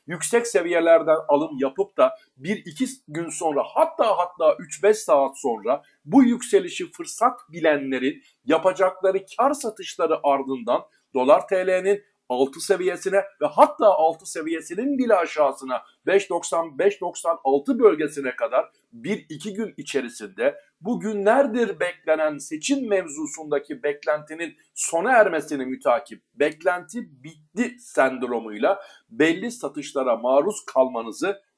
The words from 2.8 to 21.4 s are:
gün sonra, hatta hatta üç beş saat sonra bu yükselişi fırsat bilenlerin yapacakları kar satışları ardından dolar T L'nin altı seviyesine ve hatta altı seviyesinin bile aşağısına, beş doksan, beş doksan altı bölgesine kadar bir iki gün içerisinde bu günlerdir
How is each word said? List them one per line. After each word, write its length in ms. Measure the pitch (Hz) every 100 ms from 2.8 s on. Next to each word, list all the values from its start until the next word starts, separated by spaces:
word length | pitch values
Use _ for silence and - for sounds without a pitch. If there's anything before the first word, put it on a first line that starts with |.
| 254 - -
gün 200 | 160 165
sonra, 340 | - 165 143 -
hatta 440 | - 320 330 240 170
hatta 380 | 175 - - -
üç 240 | 180 -
beş 140 | 196 214
saat 420 | - 147 135 -
sonra 440 | 135 113 104 131 - _
bu 200 | 143 214
yükselişi 680 | 247 240 - 196 175 - 175
fırsat 480 | - 165 - 240 247 -
bilenlerin 720 | 170 160 147 135 131 127 165 _ _
yapacakları 760 | - 160 185 180 185 185 196 190 190 -
kar 160 | 254
satışları 760 | 285 233 214 185 - 165 151 143
ardından 560 | 139 131 131 117 123 - _ _
dolar 340 | 131 127 165 175
T 180 | 190 185
L'nin 380 | 185 185 202 - _ -
altı 320 | 127 135 139
seviyesine 560 | - 185 180 175 196 196
ve 300 | 190 - 147
hatta 400 | 185 240 - 220
altı 440 | 175 160 160 -
seviyesinin 680 | 175 156 165 160 175 262 277
bile 160 | 247
aşağısına, 680 | 202 165 - 143 - 135 123 - _ -
beş 240 | 190 196
doksan, 480 | 175 - 170 165 135
beş 220 | 185 196
doksan 380 | 180 - 170 -
altı 340 | - 143 139 247
bölgesine 580 | 226 156 151 151 135 -
kadar 340 | 113 123 165 _ _
bir 340 | 117 120 214 -
iki 260 | 151 196
gün 200 | 196 214 -
içerisinde 840 | - 139 120 - 104 95 123 147 - _
bu 200 | 170 220
günlerdir 800 | 185 208 196 254